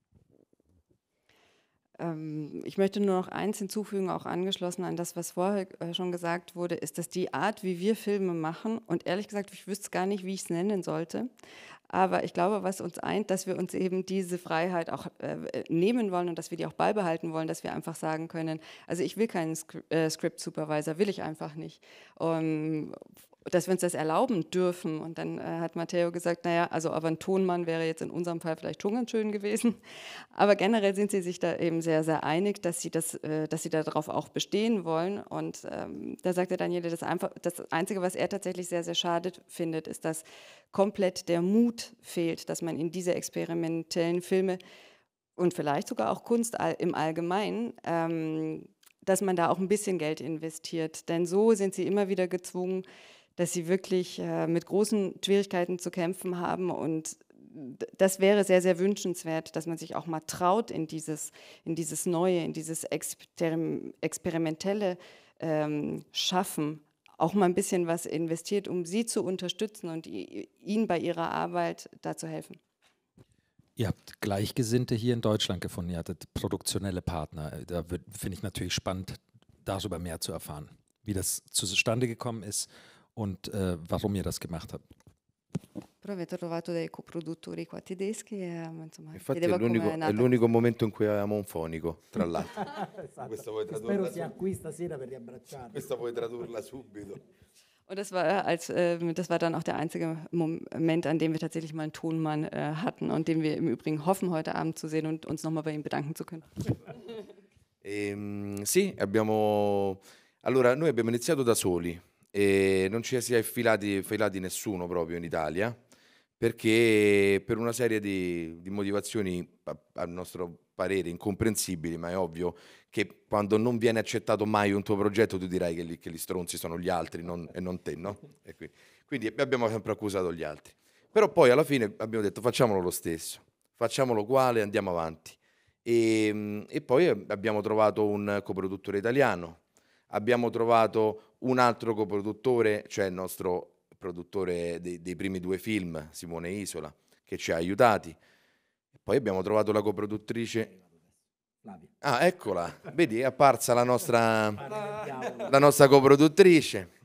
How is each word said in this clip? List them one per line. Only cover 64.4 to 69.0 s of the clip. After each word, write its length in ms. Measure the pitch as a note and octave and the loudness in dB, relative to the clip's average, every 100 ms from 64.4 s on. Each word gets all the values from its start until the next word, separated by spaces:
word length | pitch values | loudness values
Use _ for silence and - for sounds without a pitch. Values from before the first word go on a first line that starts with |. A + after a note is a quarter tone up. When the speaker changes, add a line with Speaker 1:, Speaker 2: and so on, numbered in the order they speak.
| E3 D#3+ F#3+ G#3 G3 F3+ - - _ _ | -2 -2 -2 0 -2 -2 -10 -20 _ _
Speaker 1:
ähm, 640 | E3 D3+ D3+ D3+ D3 D#3 - | -2 0 0 -2 -2 -6 -8
Schaffen, 680 | - - F#3 F#3+ - D3+ D3+ - _ _ - | -4 0 0 0 -2 -4 -4 -14 _ _ 0
auch 160 | E3 | 2
mal 120 | G3 F3+ | 4 4
ein 80 | |
bisschen 340 | F3+ G3 F#3 E3+ | 4 2 0 0
was 180 | E3 - | -2 -2
investiert, 600 | D#3 E3 E3 - G3+ G3 | -4 -2 -4 -2 -2 -2
um 160 | F3+ | -4
sie 200 | E3+ G#3 | -2 -2